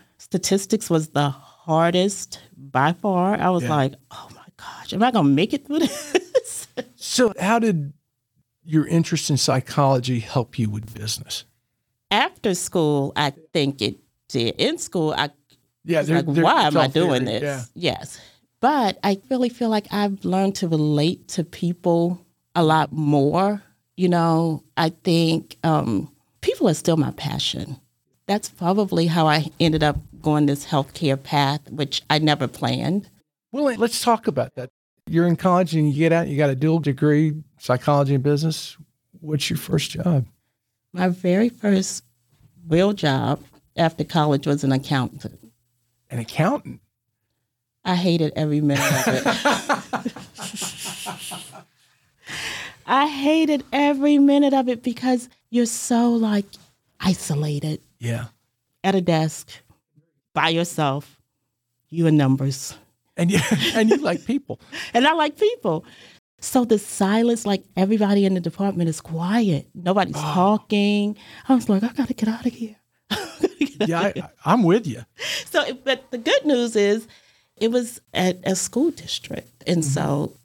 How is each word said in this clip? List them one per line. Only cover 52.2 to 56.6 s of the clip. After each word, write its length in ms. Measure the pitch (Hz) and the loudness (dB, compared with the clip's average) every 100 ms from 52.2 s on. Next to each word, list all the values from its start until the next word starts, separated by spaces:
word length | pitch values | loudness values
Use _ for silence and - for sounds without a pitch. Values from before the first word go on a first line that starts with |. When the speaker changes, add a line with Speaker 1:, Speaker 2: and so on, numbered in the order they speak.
| - - - - - - - | -16 -12 -10 -12 -14 -10 0
Speaker 1:
I 200 | 254 294 | 2 2
hated 560 | 277 285 320 311 294 - | 0 2 4 2 0 0
every 460 | 277 285 277 294 294 | 0 2 2 4 6
minute 340 | 277 285 285 | 6 6 4
of 160 | 269 254 | 2 0
it 140 | 240 | -2
because 460 | 254 233 254 254 247 _ - | -4 -4 0 0 -4 _ -4
you're 160 | 240 233 | 0 0
so, 440 | - - 240 240 | -2 -2 2 2
like, 360 | 233 220 208 202 - | 2 2 0 -2 -10